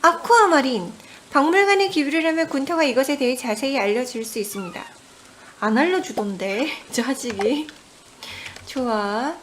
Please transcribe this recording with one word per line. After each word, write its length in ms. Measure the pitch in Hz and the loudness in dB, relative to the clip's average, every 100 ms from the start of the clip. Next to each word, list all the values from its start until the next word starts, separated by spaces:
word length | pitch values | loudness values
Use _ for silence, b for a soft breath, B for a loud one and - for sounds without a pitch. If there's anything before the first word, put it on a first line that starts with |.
아쿠아마린! 880 | 320 349 - 466 415 320 262 233 175 - B B B | 4 2 4 6 6 4 2 -2 -4 -12 B B B
박물관에 580 | 294 294 359 403 392 392 | 2 4 4 4 4 2
기부를 360 | 349 285 320 320 | 2 0 2 0
하면 220 | 320 330 | 0 0
군터가 340 | 277 269 339 | -2 -2 0
이것에 340 | 302 233 269 285 | 2 2 0 0
대해 180 | 247 247 | 0 0
자세히 420 | 247 214 269 269 | -4 -2 -2 0
알려줄 460 | 202 214 247 226 | 0 0 -2 -6
수 140 | 226 226 | -8 -6
있습니다. 440 | 202 196 180 - - - - - - B B - | -6 -6 -10 -10 -14 -18 -20 -20 -20 B B -4
안 160 | 208 220 | 0 2
알려주던데, 920 | 330 370 - - 208 190 190 202 294 - | 2 2 -2 -4 -4 -4 -4 -2 -4 -6
<laughs> 80 | - | -6
자식이. 760 | - 240 269 247 202 208 294 311 - - - - - B B B B - | -4 -2 -4 -6 -2 0 0 -4 -12 -20 -20 -20 -20 B B B B -10
좋아. 680 | 269 247 220 202 208 269 339 | -4 -2 -2 -2 -2 -4 -6